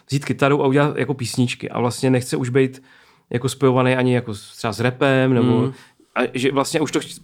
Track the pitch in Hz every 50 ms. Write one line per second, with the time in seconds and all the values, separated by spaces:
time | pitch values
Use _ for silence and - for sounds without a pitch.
0 | _ _ 131 - - - 127 - 143 139 143 147 139 135 131 143 143 147 - -
1 | 127 120 139 120 120 - - - 123 123 - - - - - 113 117 123 120 -
2 | - 131 131 127 123 - - 151 131 120 123 139 135 131 131 - - _ - -
3 | - _ _ _ _ _ - 123 131 127 - - 139 131 127 127 127 127 127 127
4 | 127 127 123 120 120 120 104 101 - - - - - 117 101 101 120 123 123 127
5 | 147 139 135 131 131 131 127 120 123 123 123 123 127 135 135 - - - _ _
6 | _ _ _ - 127 123 - 135 123 135 123 139 135 - - 156 156 127 - 147
7 | - - - -